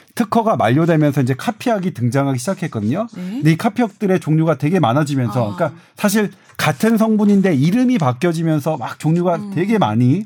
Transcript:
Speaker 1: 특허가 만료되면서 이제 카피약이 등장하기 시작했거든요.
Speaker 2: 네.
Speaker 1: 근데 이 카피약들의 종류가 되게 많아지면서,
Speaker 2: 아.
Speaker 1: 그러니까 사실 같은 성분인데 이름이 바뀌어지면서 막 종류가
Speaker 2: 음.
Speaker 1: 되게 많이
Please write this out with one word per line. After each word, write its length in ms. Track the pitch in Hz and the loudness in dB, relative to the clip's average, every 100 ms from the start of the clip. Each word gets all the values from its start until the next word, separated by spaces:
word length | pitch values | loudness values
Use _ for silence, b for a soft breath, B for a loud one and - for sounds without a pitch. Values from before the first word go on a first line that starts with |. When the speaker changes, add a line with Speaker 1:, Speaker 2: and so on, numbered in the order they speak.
| B | B
Speaker 1:
특허가 420 | - 226 233 220 202 | -4 0 0 2 2
만료되면서 640 | 107 131 170 160 147 143 | 2 2 2 4 2 2
이제 120 | 123 | -2
카피약이 580 | 131 - 220 247 214 180 | -2 -4 -4 -2 -2 -2
등장하기 440 | - 120 135 139 131 | -2 -2 0 -2 -2
시작했거든요. 680 | 196 190 156 117 104 160 233 | -4 -6 -6 -4 -4 -4 -6
Speaker 2:
네. 80 | 175 180 240 | -10 -10 -2
Speaker 1:
근데 160 | 156 | 0
이 40 | 165 | 0
카피약들의 640 | 226 226 226 - 202 185 | 0 -2 -4 -2 -2 0
종류가 360 | 151 160 160 151 | 0 0 0 0
되게 200 | 147 190 | 0 2
많아지면서, 720 | 120 131 147 135 120 127 107 | 2 2 0 -2 -2 -2 -4
Speaker 2:
아. 40 | 98 | -2
Speaker 1:
그러니까 220 | - 165 B | -6 -6 B
사실 360 | - 202 214 202 B B - | -4 0 0 -2 B B -4
같은 400 | 151 - 220 220 | -4 0 0 2
성분인데 580 | 220 214 208 202 190 | 2 2 4 4 4
이름이 440 | 139 151 233 254 247 | 2 2 2 2 2
바뀌어지면서 800 | 135 123 175 165 165 156 160 151 | 0 0 -2 0 0 0 -2 -6
막 200 | 107 - | -8 -4
종류가 380 | 151 170 180 165 | 0 0 0 -2
Speaker 2:
음. 140 | 101 | -4
Speaker 1:
되게 220 | 104 196 220 | -4 0 2
많이 460 | 120 110 123 165 | 2 2 2 2